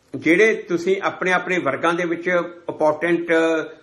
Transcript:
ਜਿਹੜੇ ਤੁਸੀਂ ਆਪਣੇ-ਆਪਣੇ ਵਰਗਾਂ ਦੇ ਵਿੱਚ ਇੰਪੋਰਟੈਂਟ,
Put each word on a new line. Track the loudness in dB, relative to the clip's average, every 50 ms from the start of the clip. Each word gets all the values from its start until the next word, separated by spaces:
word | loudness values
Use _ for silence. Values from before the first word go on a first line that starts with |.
| _ _ -10
ਜਿਹੜੇ | -2 2 2 4 6 4 4 2
ਤੁਸੀਂ | 0 -2 -4 -4 -2 0 0 -2 0
ਆਪਣੇ-ਆਪਣੇ | -2 -4 -4 -2 0 0 0 0 0 -2 -2 -2
ਵਰਗਾਂ | -2 -2 -2 0 0 0 0
ਦੇ | 0 -2
ਵਿੱਚ | -4 -4 -4 -2
ਇੰਪੋਰਟੈਂਟ, | 0 0 0 -2 -4 -8 -12 -12 -10 -4 0 0 0 2 0 0 0 0 0 2 2 2 2 2 2 0 0 -4 -6 -12 -18